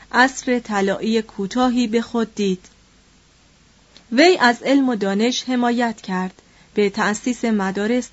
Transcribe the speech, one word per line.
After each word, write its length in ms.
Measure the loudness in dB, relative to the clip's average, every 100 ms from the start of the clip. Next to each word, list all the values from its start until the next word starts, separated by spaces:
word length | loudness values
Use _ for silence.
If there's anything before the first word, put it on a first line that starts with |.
| -4
عصر 480 | 2 2 0 -4 -4
طلایی 640 | -2 -2 0 -2 0 -2
کوتاهی 640 | -2 -8 -6 0 0 2 0
به 140 | -2
خود 340 | -2 -4 -4 -2
دید. 300 | -2 -2 -8 _ _ _ _ _ _ _ _ _ _ _ _ -20 _
وی 260 | 4 4 6
از 200 | 2 2
علم 280 | 2 2 2
و 60 | 0
دانش 480 | -2 0 0 -2 -4
حمایت 520 | 0 0 0 -2 -4
کرد، 400 | -6 -6 -6 -10 _ _ _
به 160 | -2 0
تأسیس 560 | 0 -2 -2 -4 -2 -2
مدارس 640 | 0 -2 -2 -2 -2 -2